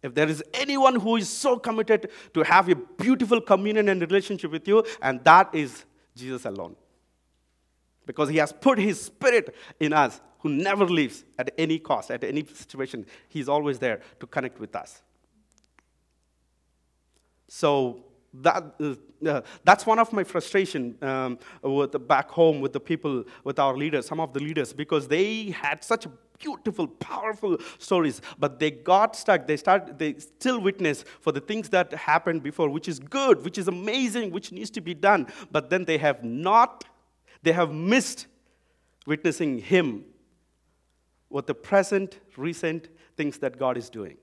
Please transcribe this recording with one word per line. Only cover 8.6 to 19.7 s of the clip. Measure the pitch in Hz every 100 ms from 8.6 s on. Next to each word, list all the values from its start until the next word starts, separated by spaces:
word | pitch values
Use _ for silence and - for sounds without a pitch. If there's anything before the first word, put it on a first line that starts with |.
| 269 240
his | 208 180
spirit | - _ 269 240 - - - -
in | 156
us, | 151 131 - - _
who | 156
never | 143 190 196
leaves | 185 170 135 - _ -
at | 127 -
any | 160 160
cost, | 160 123 -
at | 120
any | 101 143
situation. | 147 - - 135 131 123 98 - _
He's | 156 131
always | 147 147 127
there | 127 107 - _
to | 123
connect | 147 127 -
with | 107
us. | 92 - - _ _ _ _ _ _ _ _ _ _ _ _ _ _ _ _ _ _ _ _ _ _ _ _ _
So | - 160 143 127 120 - _ _
that, | 131 147 180 151 -
uh, | 151 131 _ _
uh, | 156 143 - -
that's | -